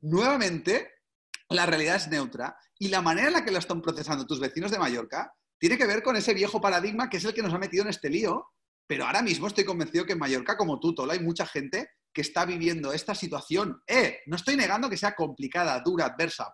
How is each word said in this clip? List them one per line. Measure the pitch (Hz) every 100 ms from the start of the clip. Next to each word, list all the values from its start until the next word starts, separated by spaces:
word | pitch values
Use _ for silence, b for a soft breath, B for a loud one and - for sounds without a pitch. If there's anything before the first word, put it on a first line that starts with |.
nuevamente, | 151 175 247 285 196 165 - 247 - _ _ _ _ - -
la | 175
realidad | 175 160 156 190
es | 156
neutra | 151 127 127 127 - b -
y | 196
la | 190
manera | 165 170 277
en |
la | 339
que | 214
lo | 185
están | 170 170
procesando | 165 147 151 143 127
tus | 139
vecinos | 135 160 202
de | 202
Mallorca | 139 120 107 151 - _ _ -
tiene | 170 240
que | 226
ver | 214
con | 262 220
ese | 233
viejo | 190 202 214
paradigma | 202 180 196 220 247
que | 180
es |
el | 202
que | 226
nos | 202
ha | 175
metido | 196 180
en | 208
este | - 143
lío, | 170 208 208 - _ _ _ -
pero | 139 127
ahora | 202
mismo | 233 147 202
estoy | 202
convencido | 185 175 151 170
que | 175
en | 175
Mallorca, | 139 131 123 202
como | 175 135
tú, | 170
Tola, | 165 131
hay | 175
mucha | 170 165 165
gente | 147 139 190 - _ _
que | -
está | 143 175
viviendo | 180 175 165 165 139
esta | 151 -
situación. | 202 180 143 - 170 208 - -
Eh, | 247 160 - 139
no | 170
estoy | 254 277
negando | 190 208 262
que | 190
sea | -
complicada, | - 156 131 135 175 170 127
dura, | 156 180 135
adversa, | 135 165 - 104